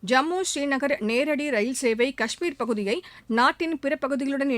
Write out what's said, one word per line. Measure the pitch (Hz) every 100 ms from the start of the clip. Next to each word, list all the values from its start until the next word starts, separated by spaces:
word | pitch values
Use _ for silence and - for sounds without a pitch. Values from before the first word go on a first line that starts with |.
| 185
ஜம்மு | 254 302 359 370
ஸ்ரீநகர் | 294 285 269 277 277 214
நேரடி | 240 294 285 294 233
ரயில் | 226 262 254
சேவை | 220 254 -
காஷ்மீர் | 226 - 349 277
பகுதியை | 233 214 202 320 - - - 226
நாட்டின் | 262 320 330 320 277
பிற | 302 269
பகுதிகளுடன் | 269 269 277 277